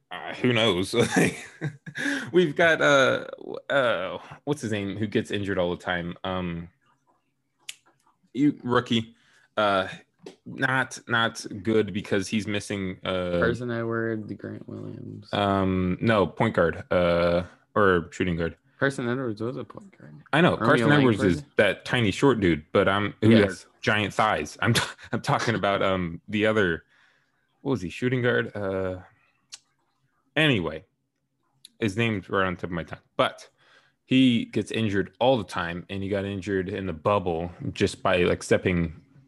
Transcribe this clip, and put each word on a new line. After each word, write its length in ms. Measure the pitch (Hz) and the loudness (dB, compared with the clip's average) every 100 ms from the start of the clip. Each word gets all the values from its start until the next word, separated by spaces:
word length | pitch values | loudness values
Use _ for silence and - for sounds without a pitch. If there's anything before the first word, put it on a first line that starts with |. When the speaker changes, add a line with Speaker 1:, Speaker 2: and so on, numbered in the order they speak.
| - | -16
Speaker 1:
uh, 240 | 90 85 - | -12 -10 -6
who 180 | 123 | -2
knows? 420 | 117 113 90 98 117 117 - - - - - | 2 2 0 0 0 0 2 0 -2 -14 -10
<laughs> 680 | 151 - - - 285 277 226 | -10 -10 -14 -6 -4 -4 0
We've 240 | 170 175 147 | 2 2 2
got, 260 | 170 156 | 2 4
uh, 440 | 147 139 123 120 - 50 - - - | 4 4 4 0 -4 -14 -12 -12 -2
uh, 500 | 139 120 92 92 87 - - - | 0 0 0 -4 -8 -12 -12 -6
what's 160 | 147 | -4
his 100 | 110 | -4
name, 240 | 107 98 98 | -4 -4 -4
who 100 | 107 | -2
gets 260 | 110 - | -2 -2
injured 260 | 104 98 92 | -4 -2 0
all 100 | 87 85 | 0 -2
the 80 | |
time? 320 | - 87 87 87 | -4 -4 -4 -8
Um, 460 | 95 92 87 85 85 _ _ _ _ _ _ _ _ _ - - _ _ _ _ _ | -6 -6 -6 -8 -10 _ _ _ _ _ _ _ _ _ -20 -20 _ _ _ _ _
you 240 | 117 143 - | 0 0 0
rookie, 520 | 123 123 120 113 113 - _ _ _ - | 0 0 2 -2 -2 -12 _ _ _ 0
uh, 320 | 104 98 95 - _ _ - - - | 2 2 -2 -8 _ _ -20 -20 -14
not, 520 | - 131 131 127 - - | -6 -2 -2 -2 -6 -4
not 360 | 117 113 113 - 107 | 0 0 -2 -12 -8
good 320 | 95 110 101 | 0 0 0
because 340 | 98 - 104 95 | -4 -2 -2 -2
he's 180 | 110 98 | -4 -2
missing, 500 | 101 - 104 92 92 | -6 -4 -6 -6 -8
uh, 360 | 92 92 90 87 | -6 -4 -2 0
Speaker 2:
Carson 300 | 113 117 123 | 0 -2 -4
Edwards, 640 | 117 117 113 113 110 104 | -6 -4 -4 -4 -4 -8
Grant 340 | 101 104 104 107 | -12 -12 -14 -14
Williams. 600 | 104 104 104 104 107 101 | -14 -12 -14 -14 -16 -8
Speaker 1:
um, 640 | 104 101 98 95 92 90 87 | -2 0 2 2 2 0 0
no, 260 | 113 110 87 | 2 4 2
point 300 | - 113 110 | 0 0 2
guard, 280 | 85 87 - | 2 0 -2
uh, 540 | 90 87 85 87 87 87 - _ 110 | 2 4 4 2 2 -2 -10 _ 2
or 320 | 98 90 82 | 4 4 0
shooting 260 | - 92 85 | -4 -2 -2
guard. 180 | 82 - _ - | -4 -6 _ -4
Speaker 2:
Carson 300 | 135 135 120 | -4 -2 -4
Edwards 320 | 123 127 107 | -4 -4 -6
was 160 | 113 139 | -6 -8
a 60 | 110 | -12
point 300 | - - - | -16 -20 -20
guard. 180 | 147 151 - | -20 -20 -2
Speaker 1:
I 80 | 143 | 4
know. 100 | 170 | 4
Speaker 2:
Aren't 100 | 87 | 4
we 40 | 113 | 4
Speaker 1:
Carson 180 | 151 147 | 4 6
Speaker 2:
aligned 140 | 147 | 6
Speaker 1:
Edwards 180 | 131 101 | 6 4
Speaker 2:
for 80 | 98 | 4
Speaker 1:
is 140 | 80 | 2
Speaker 2:
that? 140 | - - | 0 2
Speaker 1:
that 280 | 104 - - | 2 2 -2
tiny 260 | 127 107 | 0 2
short 280 | - 143 113 | 4 4 4
dude, 240 | 92 76 - | 4 2 2
but 160 | 107 95 | 2 4
I'm, 260 | 98 104 - | 2 -2 2
who 100 | 107 | 6
Speaker 2:
Yes. 180 | 113 98 | 6 6
Speaker 1:
has 160 | 90 - _ | 0 -14 _
giant 320 | - 107 98 | 0 0 0
thighs. 440 | - 110 85 76 - | 2 2 2 -4 -2
I'm 120 | 107 | 0
t-, 80 | 117 - - | 2 -2 -8
<laughs> 140 | - | -8
I'm 100 | 113 | -6
talking 340 | - 131 - 107 | 0 0 0 0
about, 280 | 101 98 | 2 2
um, 380 | 98 92 87 82 - | 2 0 -2 -8 -6
the 160 | 104 107 | 0 2
other, 380 | 110 92 80 _ _ _ _ _ _ _ _ | 4 2 0 _ _ _ _ _ _ _ _
what 100 | 139 | -6
was 100 | 120 | -4
he, 80 | 87 | -6
shooting 340 | - 123 127 | -6 -2 0
guard? 320 | 120 120 113 104 | 0 0 -2 -6
Uh, 420 | 98 95 92 92 92 _ _ _ _ - _ _ _ _ _ _ _ 147 | -6 -4 -4 -8 -14 _ _ _ _ -20 _ _ _ _ _ _ _ 0
anyway, 480 | 156 113 80 78 - _ _ _ _ _ _ _ - - | 2 2 0 -6 -14 _ _ _ _ _ _ _ -20 -4
his 160 | 113 98 | -2 0
name's 320 | 117 104 - | 0 -2 -2
right 180 | 98 95 | 0 0
on 80 | 90 | -2
the 60 | |
tip 80 | 87 | -6
of 40 | |
my 80 | 85 | -8
tongue, 140 | 78 - _ - | -8 -12 _ -2
but 300 | 127 - - _ _ _ _ _ - | -2 -2 -20 _ _ _ _ _ 0
he 400 | 131 131 117 - | 4 4 4 0
gets 260 | 113 101 | -4 -4
injured 400 | 110 110 98 90 - | -2 -2 -2 -4 0
all 180 | 127 131 | 2 2
the 60 | |
time, 420 | 92 95 85 87 - | -2 -6 -6 -6 -10
and 100 | 98 | -8
he 80 | 98 | -4
got 160 | 101 98 | -4 -4
injured 440 | 101 98 95 90 | -6 -4 -4 -2
in 180 | 98 95 | -6 -6
the 60 | |
bubble 580 | 78 104 104 92 82 87 87 135 | -4 0 0 0 -4 -6 -8 -8
just 280 | - 98 - | -2 -2 0
by, 160 | 101 92 | 0 2
like, 180 | 90 87 | 2 0
stepping 540 | - 107 98 87 82 - - _ | 0 0 2 0 -2 -6 -20 _